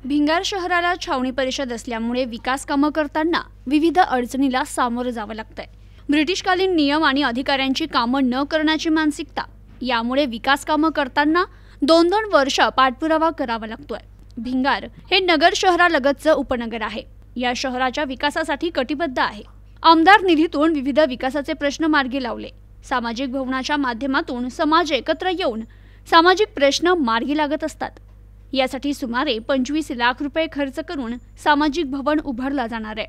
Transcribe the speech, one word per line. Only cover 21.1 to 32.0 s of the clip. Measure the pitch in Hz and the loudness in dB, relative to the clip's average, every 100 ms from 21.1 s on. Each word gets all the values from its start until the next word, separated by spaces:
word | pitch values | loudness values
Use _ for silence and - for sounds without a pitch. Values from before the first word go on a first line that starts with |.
| 247 262 285 285 | 0 -4 -4 -6
प्रश्न | 311 285 - | -4 -4 -2
मार्गी | 320 302 262 269 | 0 0 0 -4
लावले. | 247 214 214 - - - | -6 -8 -12 -18 -20 -20
सामाजिक | - 254 233 226 277 | -4 -4 -4 -6 -6
भवनाच्या | 269 254 262 247 294 | -4 -4 -4 -2 -2
माध्यमातून | 262 226 269 269 339 247 247 | -2 -2 -2 -2 -2 -6 -8
समाज | 240 311 320 320 | -2 2 4 2
एकत्र | 277 220 320 370 | 0 -2 -2 -2
येऊन | 349 339 220 220 - - - - | -2 -2 -4 -10 -16 -20 -20 4
सामाजिक | 330 339 370 427 - | 6 6 4 2 2
प्रश्न | 277 285 330 | 2 2 2
मार्गी | 370 247 226 233 302 | 2 2 0 0 0
लागत | 294 302 | 0 -2
असतात. | 311 - - - - - - - - | -4 -6 -12 -12 -20 -20 -20 -20 -6
यासाठी | 262 262 262 285 | -2 0 -2 -6
सुमारे | 277 262 233 285 220 | -4 -4 -4 -2 -4
पंचवीस | 226 269 254 294 302 | -2 -2 0 -4 -4
लाख | 254 240 254 | -2 -2 0
रुपये | 294 320 320 | -4 -2 -4
खर्च | 285 277 262 | -4 -6 -6
करून | 311 330 233 240 - - | -8 -8 -8 -8 -14 -6
सामाजिक | 311 294 302 285 285 | 0 2 2 0 -4
भवन | 277 | -2